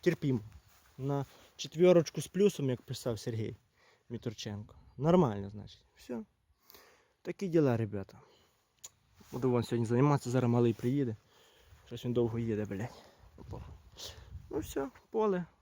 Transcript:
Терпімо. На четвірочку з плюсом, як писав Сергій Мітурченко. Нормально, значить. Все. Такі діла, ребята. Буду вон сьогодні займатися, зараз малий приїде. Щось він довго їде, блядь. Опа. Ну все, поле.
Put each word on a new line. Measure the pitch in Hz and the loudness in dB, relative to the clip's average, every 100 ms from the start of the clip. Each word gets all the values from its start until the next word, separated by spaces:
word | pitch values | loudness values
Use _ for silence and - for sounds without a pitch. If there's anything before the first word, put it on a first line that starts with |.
Терпімо. | 180 165 147 127 104 - _ _ _ - | 2 0 0 -2 -4 -20 _ _ _ -8
На | 135 143 135 - - - | -4 -4 -6 -14 -20 -14
четвірочку | - 156 180 170 156 - | -12 4 8 8 6 -4
з | - | -6
плюсом, | 180 202 - 139 | 2 2 4 -2
як | 123 | -2
писав | - 127 131 110 | -6 -8 -6 -4
Сергій | - 113 107 - _ _ _ _ _ | -6 -6 -6 -10 _ _ _ _ _
Мітурченко. | 117 120 110 113 101 107 - - - | -8 -8 -8 -10 -10 -12 -20 -20 -4
Нормально, | 147 180 147 101 98 | 4 4 4 0 -8
значить. | 104 - - _ _ | -12 -16 -20 _ _
Все. | - 233 214 _ _ _ _ - - _ _ _ | -14 -12 -12 _ _ _ _ -20 -20 _ _ _
Такі | - 170 196 | -14 -8 0
діла, | 165 143 117 | 4 4 2
ребята. | 110 101 95 - - _ _ _ _ _ - _ _ _ - | -2 -6 -10 -18 -20 _ _ _ _ _ -20 _ _ _ -12
Буду | 131 127 | -4 0
вон | 123 | 0
сьогодні | 110 117 110 | 0 -2 0
займатися, | 120 143 143 123 | 2 4 2 0
зараз | 127 120 | 0 2
малий | 120 120 | 4 4
приїде. | 107 120 143 127 107 _ _ _ _ _ - - | 2 -2 -2 -2 -6 _ _ _ _ _ -20 -16
Щось | 120 | -10
він | 123 | -2
довго | 120 117 117 | 0 0 -2
їде, | 113 107 | -4 -4
блядь. | 104 98 120 - - _ - - | -4 -6 -8 -12 -20 _ -20 -20
Опа. | - - - - - - - - - - - | -16 -14 -14 -18 -20 -18 -18 -18 -18 -18 -10
Ну | 311 | -10
все, | 311 - 277 - _ | -6 -6 -6 -10 _
поле. | 220 214 185 165 _ | 0 2 0 -4 _